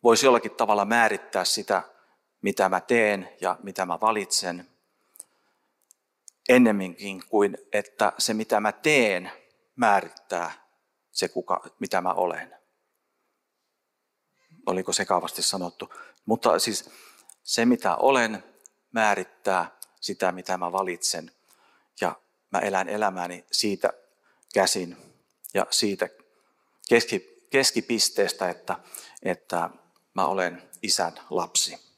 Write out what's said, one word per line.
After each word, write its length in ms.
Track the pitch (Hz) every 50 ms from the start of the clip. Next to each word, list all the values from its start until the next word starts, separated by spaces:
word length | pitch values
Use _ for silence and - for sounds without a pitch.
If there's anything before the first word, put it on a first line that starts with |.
| -
voisi 220 | 120 117 110 -
jollakin 260 | 135 127 117 - 110
tavalla 340 | - - 113 104 107 101 101
määrittää 600 | 101 113 120 117 110 104 95 - - - 98 90
sitä, 380 | - - - 101 - 101 92 - - _ _ _ _ _ _ _ _ _ _
mitä 280 | - 98 98 - 101 95
mä 120 | 92 90
teen 560 | - - 123 117 110 107 104 98 95 - - -
ja 160 | - 92 92 - -
mitä 220 | 98 95 - 95
mä 140 | 90 87 82
valitsen, 680 | - 110 113 107 98 - - - - 90 87 90 87 _ _ _ _ _ _ _ _ _ _ - - _ _ _ _ _ _ _ _ _ _ _ _ _ - _ _ _ _ _ _ - _ _ _ -
ennemminkin 760 | 123 127 123 113 107 101 95 92 85 - 101 101 98 92 - _
kuin 280 | - 107 101 101 - - - _ -
että 400 | 104 101 - _ _ 113 101 - -
se, 160 | - - 110
mitä 260 | 107 110 - - 107
mä 120 | 104 107
teen, 600 | 101 - - 156 151 143 120 107 98 90 92 98 - - _ _ _ _ _ _ _
määrittää 920 | - 123 110 101 98 - 85 - - _ _ 98 87 85 80 - - _ _ _ _ _ _ _ _ _ _
se, 160 | _ - - 87
kuka, 420 | - - 90 - 92 - - - _ _
mitä 220 | - 92 - 95
mä 120 | 90 92 92
olen. 420 | 92 92 87 85 80 76 - - - _ _ _ _ _ _ _ _ _ _ _ _ _ _ _ _ _ _ _ _ _ _ _ _ _ _ _ _ _ _ _ _ _ _ _ _ _ _ 160 175 _
Oliko 280 | - - - 185 - -
sekavasti 480 | - 98 - 98 87 85 82 - -
sanottu? 520 | 90 - - 98 90 87 - _ - - - - - - - _ _
Mutta 340 | - 113 113 - 120 90 85
siis 300 | - - 107 - - - - - - - - _ _ _ - _ _
se, 220 | - - - 117
mitä 300 | 120 123 113 - 101 90
olen, 480 | - - 131 135 131 117 110 110 101 - - _ _ _ - _ _ _ _
määrittää 800 | _ 117 110 107 101 98 92 - _ _ _ 101 95 92 85 87 - _ - _ _ _
sitä, 300 | - - 98 - - 92
mitä 260 | 90 92 90 - 92 90
mä 140 | 92 87
valitsen. 600 | 87 95 98 92 87 85 - - - 85 80 82 _ _ _ _ _ _ _ _ _ _ _ _ _ -
Ja 140 | - 87 - - _ _ _ _ _ _
mä 80 | - 95
elän 300 | - 104 98 95 95 87
elämääni 560 | 101 104 107 101 92 92 87 87 87 90 - _
siitä 420 | - - - 104 101 95 - - - - _ _ _ _ _ _ _ _ _ _ -
käsin 440 | 104 95 90 - 107 90 87 87 - - - _ _ _ _ _ _ _ - -
ja 120 | 98 - -
siitä 400 | - - - 104 98 95 - - - _ - _ _ _ _ _ _ _ _ _ _ _ _ -
keski-, 580 | 120 117 113 - - - - - _ _ _ _
keskipisteestä, 1000 | - 135 135 - - 117 - - 123 110 - - - - 101 90 - - 98 90
että, 300 | 87 - - - 92 - - - - - - - - - -
että 460 | 98 90 - _ _ - 85 85 87 - - _ _ _ _ _ _ _
mä 120 | 95 95
olen 440 | 73 92 95 92 87 85 85 - _ - -
isän 320 | - 101 92 - 92 85 85 - - -
lapsi. 560 | - - 85 - - - - - 87 - _ _ _